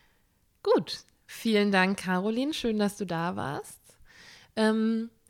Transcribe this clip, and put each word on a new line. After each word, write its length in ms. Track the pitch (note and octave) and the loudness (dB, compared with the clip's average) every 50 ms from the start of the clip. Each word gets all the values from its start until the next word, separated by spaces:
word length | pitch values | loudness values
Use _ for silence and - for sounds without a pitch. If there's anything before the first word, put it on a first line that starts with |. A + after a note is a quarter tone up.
| _ _ _ _ _ _ _ _ _ _ _ _ | _ _ _ _ _ _ _ _ _ _ _ _
Gut, 380 | _ - A4+ F4 F3 - - - - _ _ _ _ | _ 4 4 4 4 0 -10 -14 -14 _ _ _ _
vielen 460 | - - - - A3+ A3 G#3 G#3 G#3 | -20 -18 -6 -2 2 4 4 4 4
Dank, 260 | G3 F#3+ F#3 F#3+ G3 F#3+ | 4 4 4 2 0 -2
Caroline. 560 | - F#3 F#3 F3+ F#3+ G#3+ A3+ A#3 C4+ C#4+ D#4 | -2 -2 -2 0 0 -2 -2 -2 -2 -2 -4
Schön, 240 | - - A#3+ G#3+ G#3+ | -2 -2 -2 0 2
dass 180 | G#3 G3+ G3 | 0 0 -2
du 120 | - G#3 F3+ | -4 -6 -6
da 280 | F3 E3 E3 F3 F#3+ | -4 -4 -2 -4 -4
warst. 460 | G3+ - B3 - - G#4+ - - - _ - - _ - - - - - - - - - _ _ | -4 -6 -6 -6 -8 -10 -12 -18 -20 _ -20 -20 _ -20 -20 -20 -20 -20 -20 -20 -20 -20 _ _
Ähm, 540 | - A3 G#3+ A3 A3 A3 A3 A3+ A3 A3+ A#3 _ _ _ | 2 2 2 4 2 2 0 0 -2 -4 -8 _ _ _